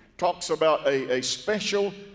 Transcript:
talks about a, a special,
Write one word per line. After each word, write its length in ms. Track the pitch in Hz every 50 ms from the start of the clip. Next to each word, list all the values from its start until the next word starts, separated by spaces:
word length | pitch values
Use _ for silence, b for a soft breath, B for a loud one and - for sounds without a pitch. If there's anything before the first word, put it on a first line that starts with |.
| b b b -
talks 320 | 180 175 175 175 - -
about 360 | 160 151 160 160 151 - -
a, 280 | 139 139 135 131 - 127
a 80 | 131 131
special, 720 | - - - - 202 214 202 - - 202 202 202 202 - - - - -